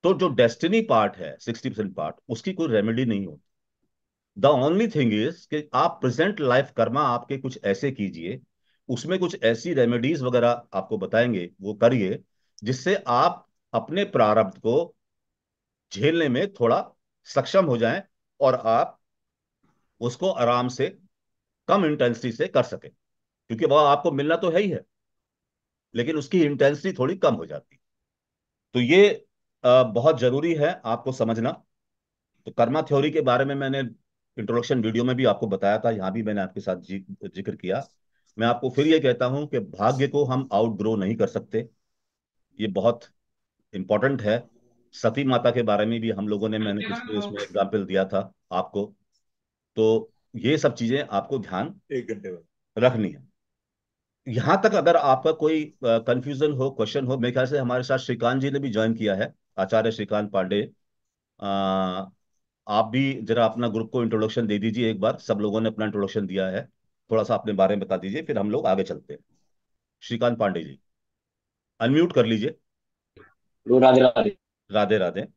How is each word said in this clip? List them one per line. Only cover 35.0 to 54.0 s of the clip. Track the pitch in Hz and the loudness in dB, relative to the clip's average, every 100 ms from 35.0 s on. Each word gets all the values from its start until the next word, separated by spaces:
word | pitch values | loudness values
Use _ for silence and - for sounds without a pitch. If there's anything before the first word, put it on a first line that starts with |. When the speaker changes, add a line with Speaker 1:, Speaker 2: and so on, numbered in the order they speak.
Speaker 1:
में | 123 127 | 0 2
भी | |
आपको | 123 98 110 | 2 0 -2
बताया | 95 98 110 | 0 0 2
था, | 117 | 0
यहाँ | 110 95 | -2 -4
भी | 107 | -4
मैंने | 107 104 | -4 -4
आपके | 92 - | -6 -6
साथ | 101 90 | -6 -8
जि-, | - 98 95 98 98 | -8 -12 -12 -16 -14
जिक्र | 95 98 87 | -10 -10 -8
किया। | 90 95 139 _ _ _ _ - | -4 -6 -6 _ _ _ _ -2
मैं | 117 | -2
आपको | 120 131 | 0 -2
फिर | 127 151 | 0 2
ये | 160 | 4
कहता | 131 123 123 | 2 0 0
हूँ | 139 147 | -2 -2
कि | 131 | -4
भाग्य | 101 - 107 135 135 | -6 -2 0 2 0
को | 143 | 0
हम | 131 123 80 | 0 -2 0
आउटग्रो | 98 117 101 107 110 | 0 0 0 -2 0
नहीं | 95 113 | -2 0
कर | 101 | -2
सकते, | 101 - 113 - _ _ _ _ _ _ _ _ - | -4 -6 -6 -6 _ _ _ _ _ _ _ _ -8
ये | 107 | -4
बहुत | 95 107 117 - _ _ _ _ _ _ | 0 0 -2 -12 _ _ _ _ _ _
इंपॉर्टेंट | 98 92 107 131 135 | -12 -2 0 2 0
है। | 104 110 - _ _ _ _ | -2 -2 -4 _ _ _ _
सती | - - 135 | -4 -2 0
माता | 135 123 120 | 0 2 2
के | 120 | 0
बारे | 110 104 107 | 0 2 0
में | 117 | -2
भी | 113 | -4
हम | 98 104 | -4 -4
लोगों | 104 107 | -2 -2
ने, | 110 | -2
मैंने | 107 101 104 | -2 -4 -6
पिछले | - 110 104 | -8 -6 -6
उसमें | 143 104 | -6 -8
एग्जांपल | - 180 98 - | -6 -2 -2 -2
दिया | 92 95 | -2 -2
था | 95 98 - _ _ | 0 -4 -6 _ _
आपको। | 92 - 101 104 _ _ _ _ _ _ _ _ - | -6 -4 -6 -8 _ _ _ _ _ _ _ _ 0
तो | 110 110 113 _ _ - | 2 2 -2 _ _ -4
ये | 131 151 | 0 2
सब | 143 | 0
चीजें | 123 117 135 | -2 -2 -2
आपको | - 101 - 135 | -2 -4 -4 -8
ध्यान | 95 92 139 - _ | -6 -6 -6 -10 _
Speaker 2:
एक | 135 110 | -8 -8
घंटे | 104 95 | -10 -10
बाद | 87 _ _ _ - | -14 _ _ _ 2
Speaker 1:
रखनी | 123 117 98 | 2 4 -4
है। | 73 - _ _ _ _ _ _ _ | -6 -20 _ _ _ _ _ _ _